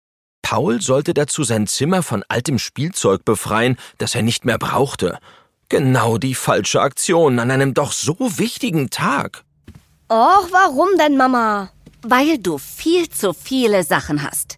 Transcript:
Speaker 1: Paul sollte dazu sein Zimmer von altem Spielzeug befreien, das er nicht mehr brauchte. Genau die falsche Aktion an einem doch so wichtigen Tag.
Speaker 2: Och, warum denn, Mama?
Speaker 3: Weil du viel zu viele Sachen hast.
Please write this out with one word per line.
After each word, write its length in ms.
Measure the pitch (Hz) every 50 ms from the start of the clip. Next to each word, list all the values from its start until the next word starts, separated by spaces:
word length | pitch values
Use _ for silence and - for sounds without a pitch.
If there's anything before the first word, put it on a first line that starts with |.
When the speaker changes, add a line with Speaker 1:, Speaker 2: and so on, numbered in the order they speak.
| _ _ _ _ _ _ _ _
Speaker 1:
Paul 400 | - - - 110 139 202 233 233
sollte 320 | 180 131 131 139 151 170
dazu 320 | 170 143 147 - - - 147
sein 220 | 113 117 107 107
Zimmer 360 | - - - 135 165 190 185
von 220 | 160 - 120 101 -
altem 320 | - - 117 - - 135 104
Spielzeug 680 | - - - - 143 170 - - - 104 95 92 -
befreien, 500 | 117 110 - - - 104 110 120 127 131 - - - - -
das 160 | 110 - -
er 80 | 120
nicht 240 | 107 117 113 - -
mehr 100 | 120 110 110
brauchte. 600 | - - 82 107 143 139 - - 95 85 - - - - - _ _ _ _ _ _ -
Genau 480 | - 180 143 131 127 - - 117 113
die 180 | 110 127 135 127
falsche 460 | - - - 110 95 101 - - 123
Aktion 580 | 101 139 - - - - 170 165 165 139 123 120
an 120 | 117 123
einem 240 | 131 131 139 139 123
doch 180 | 147 143 101
so 240 | - - - 135 160 - 262 240 151 151
wichtigen 500 | 196 240 - - - 226 160 160 135 -
Tag. 560 | - - 160 208 277 - - - - - - _ _ _ _ - - - _ _ _ _ _ -
Speaker 2:
Och, 380 | 226 226 247 320 370 403 381 339
warum 380 | 370 370 392 339 262 269 349 392 392 320
denn, 200 | 302 302 285 269
Mama? 500 | 262 262 254 240 226 220 208 202 196 - _ _ - - - _
Speaker 3:
Weil 380 | - 220 247 254 285 311 330 240
du 180 | 180 180 151
viel 540 | 139 - - - - - 320 339 359 330 -
zu 240 | - - - 190 165
viele 500 | - - - 262 262 247 214 208 190 175
Sachen 380 | - 185 147 - - 147 147
hast. 340 | 143 - - - - - -